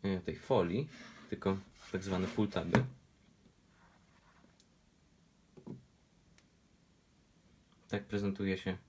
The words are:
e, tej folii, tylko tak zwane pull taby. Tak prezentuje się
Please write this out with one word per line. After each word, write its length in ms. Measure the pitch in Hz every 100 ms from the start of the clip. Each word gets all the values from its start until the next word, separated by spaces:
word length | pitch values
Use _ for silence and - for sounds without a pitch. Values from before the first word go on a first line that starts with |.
e, 180 | 104 95
tej 160 | 87 78
folii, 520 | - 123 85 98 156 - - - -
tylko 260 | - 98 98 - - -
tak 120 | 95
zwane 220 | 95 92 92
pull 220 | - 101
taby. 360 | - 85 - 127 - - - - - - _ - - - - - - - - - - - _ _ _ _ - _ _ _ - - - - _ _ _ - - _ _ _ _ _ - _ _ _ _ - - _ - -
Tak 160 | 101
prezentuje 540 | - 104 101 98 98 95
się 200 | - -